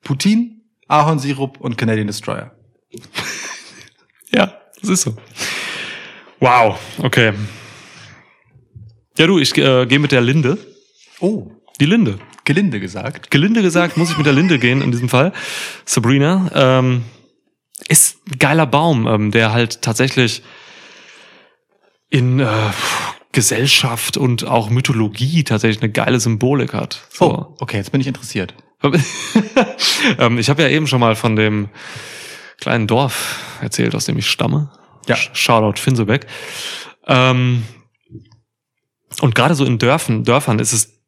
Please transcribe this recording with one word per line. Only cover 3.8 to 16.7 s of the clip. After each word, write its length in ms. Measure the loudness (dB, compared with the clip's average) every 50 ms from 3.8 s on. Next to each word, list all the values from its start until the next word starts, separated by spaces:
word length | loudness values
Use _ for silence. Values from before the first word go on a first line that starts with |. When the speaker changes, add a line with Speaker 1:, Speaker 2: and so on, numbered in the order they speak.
| -20 -20 _ _ _ _ _ _ _ -4 0
Speaker 2:
Ja, 220 | 0 0 0 -2 -16 _ _ _ _
das 100 | -4 -2
ist 120 | -2 0 -2
so. 140 | -4 -6 -8 -14 -20 -14 -10 -8 -8 -8 -8 -10 -10 -10 -10 -12 -12 -14 -16 -16 -18 -20 -20 -20 -20 -4 _
Wow, 380 | 2 4 6 6 4 4 2 -2 -10 -16 -10 -4
okay. 340 | -2 0 2 4 2 2 2 -2 -8 -10 -12 -16 -20 -20 -20 -20 -20 -20 -20 -20 -20 -20 -20 -20 _ _ _ _ _ _ _ _ _ _ _ -20 -20 -20 -20 _ _ _ _
Ja, 100 | 2 2
du, 120 | 4 4 4
ich, 180 | 2 2 0 2
äh, 280 | 4 4 4 4 4
gehe 120 | 2 2 2
mit 140 | 2 2 2
der 80 | 2
Linde. 380 | 4 4 2 2 2 2 0 -2 -6 -16 -20 _ _ _ _ _ _ _ _ -4
Speaker 1:
Oh. 300 | -2 -2 -2 -2 -8 -12 -20 _ _ _ _ 0
Speaker 2:
Die 60 | 2
Linde. 320 | 4 4 4 4 2 0 -4 -12 -20 -20 -10 _
Speaker 1:
Gelinde 360 | -2 0 2 2 0 -2 -4
gesagt. 500 | -8 -8 -10 -8 -10 -10 -10 -12 -12 -2
Speaker 2:
Gelinde 320 | 0 2 2 4 2 4 2
gesagt, 340 | 2 4 2 0 2 2
muss 140 | 0 0 0
ich 60 | 0
mit 100 | 0 2
der 60 | 4 4
Linde 260 | 4 4 4 2 2
gehen 220 | 2 2 2 2
in 100 | 2 0 0
diesem 160 | 0 -2 0
Fall. 240 | 2 2 2 2 0 -6 -12 -10 -10 -10 -10 -12 -14 -16 -8
Sabrina, 680 | -2 -2 0 2 2 2 2 2 2 2 0 0 0 0
ähm, 480 | 2 4 4